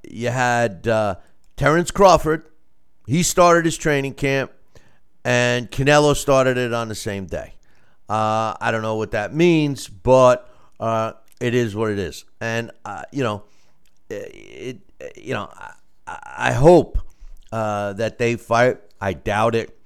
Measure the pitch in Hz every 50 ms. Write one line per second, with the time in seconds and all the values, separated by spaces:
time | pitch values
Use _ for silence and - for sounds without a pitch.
0 | - - - 104 117 120 - - 123 123 120 120 120 113 98 82 98 113 113 110
1 | 107 101 90 - - - - - - - - - 143 139 156 170 175 - - -
2 | 202 190 175 151 - 160 160 160 - - - - - - - - - - - -
3 | - - 127 175 170 - - 180 175 175 170 170 165 165 156 - - 165 147 139
4 | 135 139 135 - 147 139 135 135 127 - - - - - - - _ - - -
5 | - - - - - 123 123 123 123 123 123 123 120 - - - 135 143 147 147
6 | 147 147 143 - - - 135 135 131 131 127 127 123 120 117 117 117 110 107 -
7 | - 110 101 98 95 80 85 76 - - - - - - - - - - - -
8 | - - 104 110 110 107 110 110 110 110 - - 110 117 113 113 110 110 110 110
9 | 110 92 - 107 104 98 - 156 170 180 170 160 151 143 139 - - - 104 98
10 | - 127 127 131 127 123 123 123 - - - - - - - - - 113 113 113
11 | 110 110 - - - - - - 123 123 117 123 120 110 98 107 113 110 104 101
12 | 92 78 - - - - - - 110 113 113 117 117 110 - - - 104 101 80
13 | - - - 139 131 110 104 101 - _ - - - - - - - - - -
14 | - - 107 101 - - - - - 50 58 65 92 127 127 98 - - - -
15 | 69 - - - 50 - 131 107 98 - - - - - - - - - - -
16 | - - - - - - 67 - 117 127 123 117 135 165 180 160 - - - -
17 | - - - _ - - - - - - - 113 110 107 104 101 101 101 98 98
18 | 113 110 - - 120 117 120 110 - - 113 117 123 127 110 - - - - -
19 | 101 98 90 71 - 110 101 104 110 117 117 113 - - - - -